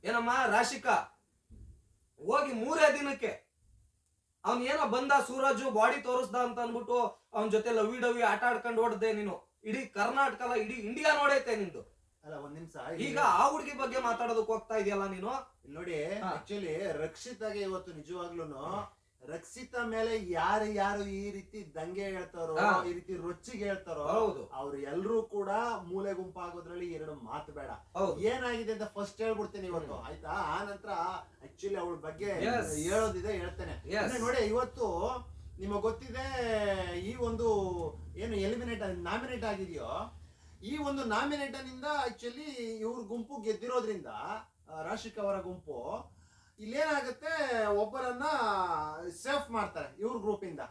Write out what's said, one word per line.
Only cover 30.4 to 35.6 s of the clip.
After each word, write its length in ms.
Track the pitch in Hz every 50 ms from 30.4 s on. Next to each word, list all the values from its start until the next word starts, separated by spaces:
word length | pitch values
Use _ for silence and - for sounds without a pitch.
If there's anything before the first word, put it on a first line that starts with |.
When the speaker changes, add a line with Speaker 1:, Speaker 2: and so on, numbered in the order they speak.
| - - 175 185 202
Speaker 2:
ನಂತರ 260 | 208 196 - - 147 - - - - - - - - - - -
actually 340 | 139 - - - 196 196 185
ಅವಳ 140 | 175 175 170
ಬಗ್ಗೆ 320 | 151 147 156 156 - 202
Speaker 1:
Yes. 680 | 202 196 165 - 220 247 240 - - 151 151 151 170 196
Speaker 2:
ಹೇಳೋದಿದೆ, 400 | 214 220 214 196 185 175 214 208
ಹೇಳ್ತೇನೆ. 560 | 185 175 180 180 - 180 165 - - - -
Speaker 1:
Yes. 100 | 180 214
Speaker 2:
ಅಂದ್ರೆ 200 | 202 - 247 247
ನೋಡಿ, 200 | 226 240 247 254
ಇವತ್ತು 680 | 220 208 214 240 254 247 - - 240 202 175 170 190 233 262 262 247 - - - - - - -